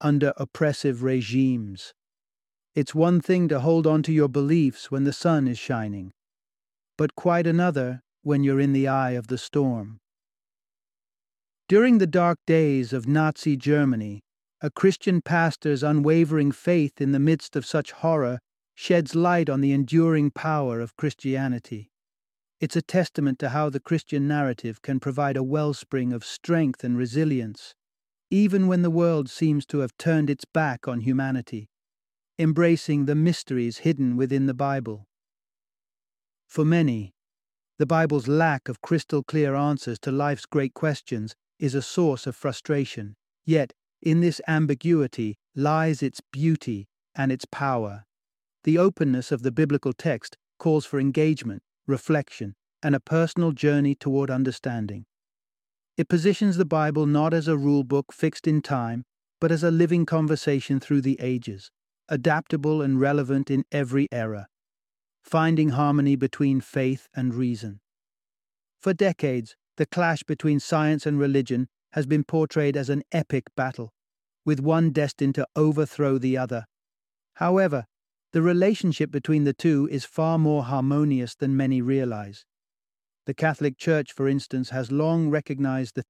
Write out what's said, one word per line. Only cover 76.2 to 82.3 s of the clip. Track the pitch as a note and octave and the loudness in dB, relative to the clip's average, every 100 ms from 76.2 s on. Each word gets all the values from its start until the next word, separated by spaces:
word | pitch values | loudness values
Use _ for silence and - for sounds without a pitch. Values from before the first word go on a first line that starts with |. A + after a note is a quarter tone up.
| C3 C3 | 0 -2
other. | B2+ A#2+ A2 _ _ _ _ _ _ | -4 -6 -10 _ _ _ _ _ _
However, | - E3+ F#3 F#3+ C#3+ A2+ _ _ _ _ | -4 0 2 2 0 -6 _ _ _ _
the | E3 | 0
relationship | E3 F3 F#3+ A3 F#3 D3+ D3+ | 2 4 2 2 0 0 -2
between | C#3+ C3 D#3 | -2 0 2
the | C#3+ | 2
two | C3 E3+ D3 C#3+ | 2 2 2 0
is | C#3+ | -4
far | - - D#3+ E3 | -6 -2 0 2
more | D#3 D3 | 2 2
harmonious | A#2+ C3+ C3 C#3+ D3+ C3 A#2+ - | 0 0 0 2 2 0 -4 -4
than | C#3 C3+ | -2 0
many | C3+ C3 | 2 0
realize. | B2 C3+ B2+ G#2+ G2+ | 0 0 -2 -4 -10